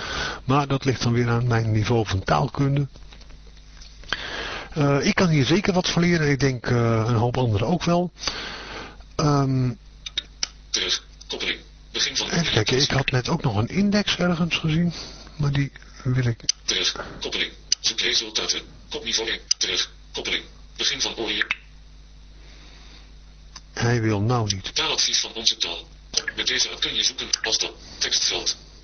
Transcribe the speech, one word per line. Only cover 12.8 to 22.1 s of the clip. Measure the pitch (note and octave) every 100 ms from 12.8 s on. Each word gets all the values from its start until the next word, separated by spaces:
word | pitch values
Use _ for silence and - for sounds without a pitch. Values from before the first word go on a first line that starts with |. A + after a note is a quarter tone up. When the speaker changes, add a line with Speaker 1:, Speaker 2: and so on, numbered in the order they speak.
Speaker 1:
ik | D3
had | C3+ C#3
net | B2+ -
ook | D#3+
nog | C#3 G2+
een | A2+
index | C3+ G3+ G3+ G3 -
ergens | F3+ E3 E3+ -
gezien. | D#3+ D#3 F3 - - - - -
Maar | C#3+
die | C#3 C#3 - - -
wil | C3 B2+ A#2+
ik. | A#2 - -
Speaker 2:
Terug. | - F#2 F2+ - - F#2
Koppeling. | - G2 - - - -
Zoekresultaten. | - - A2+ B2 A2 G#2+ F2+ - - - -
Kopniveau | A2+ A2+ A2 A2
één. | - - -
Terug. | - F#2 - - -
Koppeling. | - A2 F2+ - - - -
Begin | - C3+
van | G#2+ G#2
oranje. | G#2+ G#2 - - - - - - -